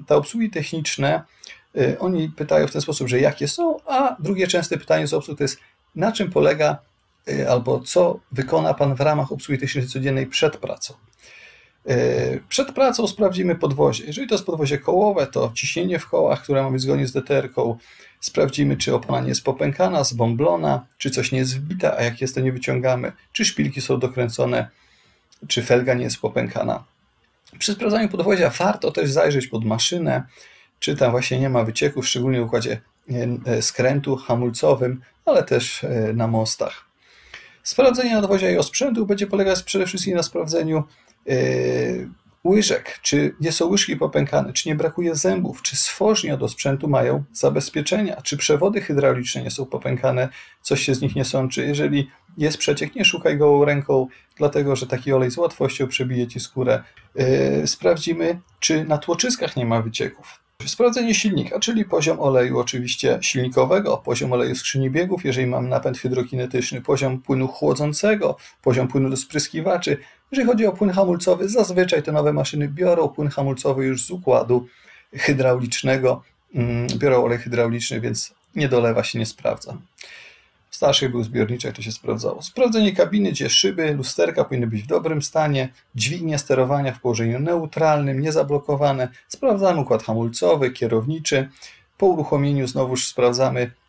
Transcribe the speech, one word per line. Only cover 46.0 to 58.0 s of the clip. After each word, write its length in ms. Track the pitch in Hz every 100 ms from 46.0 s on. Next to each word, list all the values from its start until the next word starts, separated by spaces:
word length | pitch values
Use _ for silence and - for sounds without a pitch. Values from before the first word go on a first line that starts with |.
| 202 214 151
od 80 | 135
osprzętu 460 | 143 - 139 139 147
mają 360 | 135 123 143 143
zabezpieczenia, 880 | - 143 147 - 156 147 208 196 -
czy 140 | - 143
przewody 440 | - 147 190 214
hydrauliczne 640 | - 143 139 127 127 127
nie 80 | 123
są 160 | - 131
popękane, 640 | - 131 127 131 123 131 - - _
coś 200 | - 139
się 120 | -
z 60 | 131
nich 160 | 143 139
nie 80 |
sączy. 420 | 131 139 131 131 143
Jeżeli 440 | 143 147 143 135 - _ -
jest 200 | 151 151
przeciek, 360 | - 143 -
nie 100 | 254
szukaj 340 | 196 170 156 147
gołą 260 | 147 143
ręką, 420 | 147 143 143 135 127 - _ -
dlatego 400 | 147 147 139 131
że 100 | 131
taki 260 | 127 139
olej 180 | 131 127
z 60 | 165
łatwością 520 | 170 - 135 - 135
przebije 400 | - 127 123 120
ci 120 | -
skórę. 420 | - - - 117 - - _
Yy, 520 | - 127 135 139 143 147
sprawdzimy, 760 | - 180 165